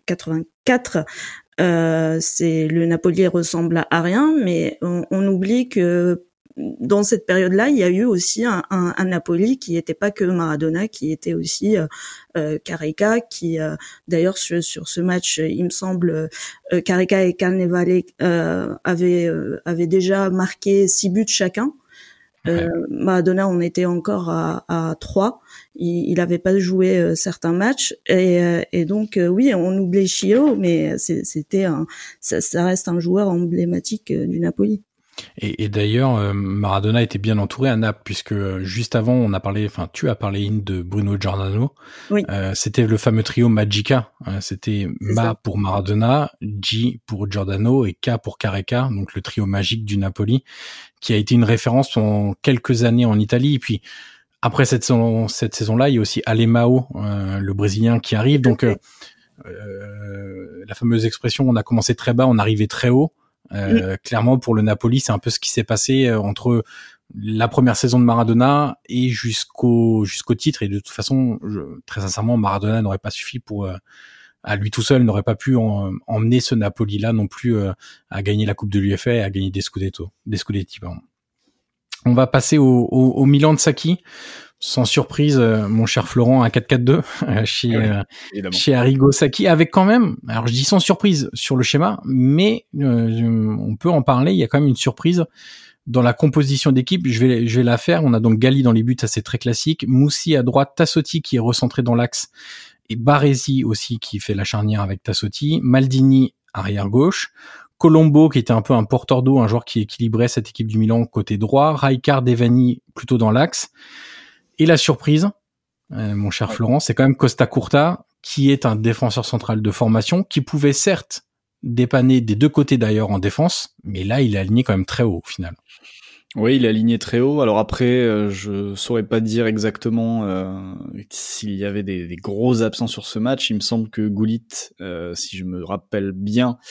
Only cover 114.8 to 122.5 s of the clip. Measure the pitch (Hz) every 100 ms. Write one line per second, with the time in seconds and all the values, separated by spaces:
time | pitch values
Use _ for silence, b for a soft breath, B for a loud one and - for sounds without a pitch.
114.8 | - 135 - 151 196 - _ _ _ _
115.8 | _ - 107 101 104 - 107 - 117 135
116.8 | - - 135 135 131 - 120 139 - 143
117.8 | 160 180 _ _ - - 139 139 123 107
118.8 | 113 110 120 113 - 117 - 107 107 -
119.8 | 117 113 - 175 - 147 131 151 143 135
120.8 | 202 175 - - _ _ _ _ - 120
121.8 | 120 135 131 131 113 104 147